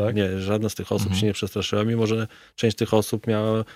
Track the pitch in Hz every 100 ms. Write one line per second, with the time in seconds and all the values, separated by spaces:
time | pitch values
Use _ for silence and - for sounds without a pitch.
0 | 104 104 98 95 95 107 107 - 101 104
1 | 101 95 107 98 101 104 - 104 107 117
2 | 107 110 110 - - - 117 - 110 110
3 | - 110 113 107 110 110 110